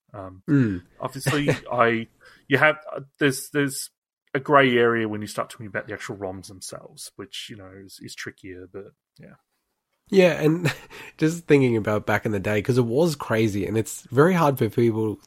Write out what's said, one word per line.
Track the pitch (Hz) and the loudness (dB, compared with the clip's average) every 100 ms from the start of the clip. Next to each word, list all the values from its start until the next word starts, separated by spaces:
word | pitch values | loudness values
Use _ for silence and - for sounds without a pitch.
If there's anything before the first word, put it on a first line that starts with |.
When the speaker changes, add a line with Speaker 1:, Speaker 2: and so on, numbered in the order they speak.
| _ | _
Speaker 1:
Um, | 107 95 95 - | -16 -16 -10 0
Speaker 2:
Mm. | 143 113 90 - - | 2 2 -2 -10 -12
Speaker 1:
obviously, | - 135 135 147 147 | -12 -6 -2 -2 0
Speaker 2:
<laughs> | 135 - | -2 -2
Speaker 1:
I, | 123 117 113 113 _ - _ - | 0 2 0 -6 _ -20 _ 0
you | 131 | 4
have, | 151 151 - - | 4 2 -6 -14
uh, | 139 - | -12 0
there's, | 143 131 - | 0 0 -4
there's | 147 139 - - _ _ _ _ | -4 -2 -4 -12 _ _ _ _
a | 139 | -8
grey | 139 143 135 120 | 2 4 6 4
area | 117 117 110 | 2 2 -2
when | 104 | -6
you | 104 | -8
start | - - | -8 -8
talking | - 107 | -10 -10
about | 107 107 | -10 -10
the | |
actual | 98 - 101 | -12 -12 -10
roms | 95 95 - | -10 -10 -16
themselves, | 95 - - - 143 - - | -18 -16 -16 -18 -20 -20 -16
which, | 98 - - | -16 -14 -16
you | 107 | -16
know, | 95 98 | -18 -20
is, | 95 - | -20 -18
is | 110 - | -18 -14
trickier, | - - 98 90 92 | -14 -14 -18 -16 -16
but | 98 104 _ _ _ | -16 -18 _ _ _
yeah. | - - _ _ _ _ _ _ - | -20 -20 _ _ _ _ _ _ 0
Speaker 2:
Yeah, | 196 180 143 | 4 4 4
and | 156 165 160 - - - | 2 2 -2 -4 -12 -20
<laughs> | - - | -16 -2
just | 156 170 - | -2 0 2
thinking | 143 127 113 | 4 4 2
about | 104 107 - | 0 -2 0
back | 104 117 | -2 -2
in | |
the | 104 | -2
day, | 95 107 | -2 -2
'cause | 101 123 | 2 2
it | 120 | 2
was | 123 170 143 | 2 0 -2
crazy, | - 110 113 98 90 | -2 0 2 0 -2
and | 110 | -2
it's | 107 - - | -4 -8 -2
very | 123 165 | 4 4
hard | 180 151 135 | 4 2 2
for | 113 | 0
people | 123 120 110 110 101 | 2 2 2 -2 -4